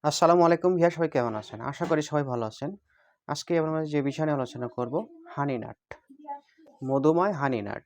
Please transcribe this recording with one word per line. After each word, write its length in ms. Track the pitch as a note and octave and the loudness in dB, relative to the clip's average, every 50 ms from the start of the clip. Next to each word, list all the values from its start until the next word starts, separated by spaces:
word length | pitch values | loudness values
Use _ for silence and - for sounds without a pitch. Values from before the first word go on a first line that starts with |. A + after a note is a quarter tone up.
| - | 0
আসসালামু 380 | D3+ - - E3 D#3+ F3 F3+ E3+ | -2 2 4 6 6 8 8 8
আলাইকুম 260 | E3 E3+ E3 - F#3 F#3 | 6 4 4 2 2 4
ভিউয়ার, 160 | E3+ E3 E3+ | 4 4 2
সবাই 180 | E3+ D#3+ E3 D#3 | 4 0 -2 0
কেমন 240 | - C3+ A#2+ A#2 A2 | 0 0 0 0 -4
আছেন? 240 | G#2+ G#2 - - A2 | -6 -10 -10 -14 -10
আশা 240 | A#2+ C3+ C#3+ - E3+ | -8 -8 -6 -6 -2
করি 160 | E3 E3 D3+ | 0 0 0
সবাই 220 | D3+ D3+ D3+ D3 C#3+ | 0 0 -2 -2 -2
ভালো 200 | C3+ B2+ A#2+ A2+ | -2 -4 -4 -4
আছেন। 240 | G#2+ - - C#3 D#3 G3+ G3+ _ _ _ _ _ _ _ _ _ | -6 -8 -8 -10 -10 -10 -12 _ _ _ _ _ _ _ _ _
আজকে 240 | - C#3+ - - - F3 E3 | -8 -8 -6 -2 0 0 0
আমরা 220 | D#3 D#3+ D#3 D#3+ D#3+ | 2 0 -2 -2 -4
যে 140 | D3+ D3 D3 | 0 0 0
বিষয় 240 | C3+ C#3+ C3+ - D#3 | 0 0 -2 -2 -2
নিয়ে 120 | D#3 D3 C#3 | 0 0 -2
আলোচনা 280 | B2+ B2+ - B2+ B2 | -2 -6 -6 -8 -8
করব, 260 | A#2+ - - B2 A#2 C3 E3+ A3+ D#4 - - - - - | -8 -4 -6 -6 -2 -2 -4 -4 -6 -16 -20 -20 -12 -6
হানি 220 | - C#3+ C#3+ C3 | -4 -2 -2 -2
নাট, 240 | A#2 A2 - - _ _ _ - _ _ _ C4+ C#4+ D4 C#4+ C#4+ C#4+ _ _ _ _ _ - _ _ C3+ | -4 -6 -10 -16 _ _ _ -20 _ _ _ -20 _ -14 -14 -14 -14 _ _ _ _ _ -20 _ _ -4
মধুময় 500 | C3 C3+ C#3 C3+ D3+ E3 E3+ F3+ G#3 G3 | 0 0 4 4 4 4 4 0 0 -2
হানি 280 | D3 - C3+ C3 A2+ | -2 -2 -2 -2 -2
নাট। 220 | G2+ G2+ - - _ | -6 -8 -10 -12 _